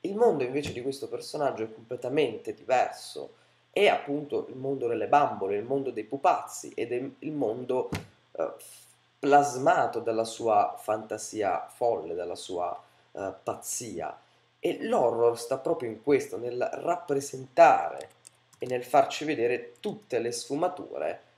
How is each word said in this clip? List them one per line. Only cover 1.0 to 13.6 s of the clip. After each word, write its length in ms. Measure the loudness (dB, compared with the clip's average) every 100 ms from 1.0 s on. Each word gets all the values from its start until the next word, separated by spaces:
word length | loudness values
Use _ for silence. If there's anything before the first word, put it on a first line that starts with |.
| -6
personaggio 560 | -8 -8 -2 -2 0
è 80 | -6
completamente 800 | -8 -10 -8 -2 2 2 0 -8
diverso. 800 | -10 0 2 2 -2 -12 -12 -12 -16 _ _ _
È 160 | 4 4
appunto 580 | 4 0 -4 -2 -4 -4
il 80 | -6
mondo 300 | -4 -2 -2
delle 220 | -2 4
bambole, 480 | 4 4 0 -2 -2
il 80 |
mondo 260 | 0 -2 -2
dei 140 | -6
pupazzi 680 | -6 0 2 2 -2 -12 -12
ed 180 | -8 -4
è 100 | -4 -6 -10
il 140 | -8
mondo, 580 | -4 -2 -2 -2 -2 -2 -6 -10 _ _
eh, 200 | -6 -4 -6 -18 -20 -20 _ _ _
plasmato 840 | 6 6 6 2 2 4 2 -2
dalla 240 | -2 0
sua 520 | -2 -2 2 4 4 -2
fantasia 880 | -4 -4 -4 -10 -8 -2 0 0 -4
folle, 460 | -4 0 0 -4
dalla 220 | -6 -6 -8
sua, 440 | -8 -6 -6 -6 -14 _ _
eh, 200 | -8 -8 -6
pazzia. 760 | -8 -8